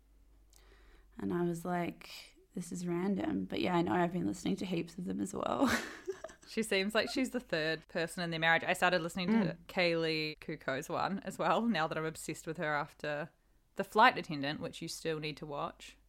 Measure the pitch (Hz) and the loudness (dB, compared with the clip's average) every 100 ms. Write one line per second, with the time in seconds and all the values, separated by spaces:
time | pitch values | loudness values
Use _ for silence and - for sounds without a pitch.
0 | _ - - - _ - - - - - | _ -20 -20 -20 _ -20 -20 -20 -20 -20
1 | - - 196 180 175 170 175 175 170 - | -20 -8 -4 0 0 -2 -2 -2 -2 -6
2 | - - - - _ - 175 175 175 175 | -12 -18 -18 -20 _ -10 -8 -6 -2 0
3 | 196 196 - 196 185 190 - 175 175 - | 0 0 0 -2 -2 0 2 2 2 2
4 | 175 175 190 190 185 190 190 170 170 - | 2 0 -2 -2 -2 -2 -2 -4 -4 -6
5 | 185 190 196 - - - 254 233 - - | -6 -4 -4 -2 -2 2 2 2 -2 -10
6 | - 381 - - - - 220 196 196 220 | -10 -10 -10 -18 -8 -4 0 2 2 2
7 | - - 254 247 - 165 156 160 - 180 | 0 0 -2 -2 -2 0 0 -2 -4 -4
8 | 165 - 170 165 160 165 160 180 180 180 | -2 -2 -4 2 4 4 4 4 6 4
9 | 170 190 180 226 180 - - - 175 165 | 2 -2 4 4 4 -2 -6 2 4 4
10 | 160 156 156 151 - 151 - 135 156 160 | 2 0 -2 -6 -8 -8 -4 -4 -2 -2
11 | - 196 - - 160 175 233 185 156 160 | 0 -2 -6 -2 2 4 2 2 0 0
12 | 160 160 - 156 - 160 156 147 151 - | -4 -4 -8 -8 -6 -4 -2 -2 -2 -6
13 | 151 147 156 _ _ _ _ - - 214 | -6 -4 -6 _ _ _ _ -8 0 8
14 | 240 - 180 147 139 156 170 - 165 - | 8 8 -2 -4 -4 -4 -6 -8 -10 -6
15 | 165 156 151 147 151 143 160 - - - | -4 -4 -4 -6 -8 -6 -6 -8 -18 -20